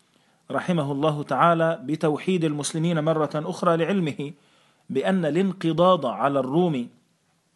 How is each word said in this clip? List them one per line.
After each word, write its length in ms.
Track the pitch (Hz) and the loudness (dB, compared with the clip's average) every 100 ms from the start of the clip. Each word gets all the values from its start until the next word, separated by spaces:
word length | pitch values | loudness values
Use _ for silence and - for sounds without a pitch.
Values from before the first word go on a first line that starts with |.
| _ _ _ _ - | _ _ _ _ -8
رحمه 400 | 131 - 175 143 | -6 -2 -2 -2
الله 320 | 143 156 147 | -2 -2 -2
تعالى 560 | 139 131 165 165 165 165 | -2 2 4 4 0 -2
بتوحيد 600 | 127 156 160 143 - 185 | -4 -2 0 0 0 0
المسلمين 600 | 160 147 143 165 165 165 | 0 -2 -4 -2 0 0
مرة 280 | 151 156 147 151 | 0 0 -2 -4
أخرى، 420 | 160 175 180 165 | -6 -2 0 2
لعلمه 560 | 165 196 156 117 143 - _ _ _ _ - | 2 0 -2 -4 -8 -12 _ _ _ _ -6
بأن 360 | 135 190 190 160 | -2 0 0 2
الانقضاض 800 | 156 196 175 165 156 180 180 131 | 0 0 0 -2 4 4 4 2
على 340 | 101 131 139 | 0 0 0
الروم 500 | 127 151 180 135 120 _ _ _ _ _ _ | 0 2 2 0 -4 _ _ _ _ _ _